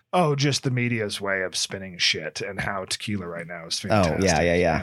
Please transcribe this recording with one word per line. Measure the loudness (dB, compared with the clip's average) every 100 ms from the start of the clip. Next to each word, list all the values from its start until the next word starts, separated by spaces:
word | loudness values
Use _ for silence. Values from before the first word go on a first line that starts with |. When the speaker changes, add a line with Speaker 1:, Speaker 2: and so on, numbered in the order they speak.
| _
Speaker 1:
Oh, | 2 2 2
just | 2 0
the | 0
media's | 0 0 0 -2 -4
way | -2 0
of | -2 -4
spinning | -6 -6 -8 -2
shit | 0 0 -4 -8
and | -8 -6
how | -4 -4 -6
tequila | -6 -4 -6 -6
right | -10 -10
now | -12 -8
is | -6 2
Speaker 2:
Oh, |
yeah, | 4
Speaker 1:
fantastic. | 4 4 4 4 4
Speaker 2:
yeah, | 4
yeah. | 4 2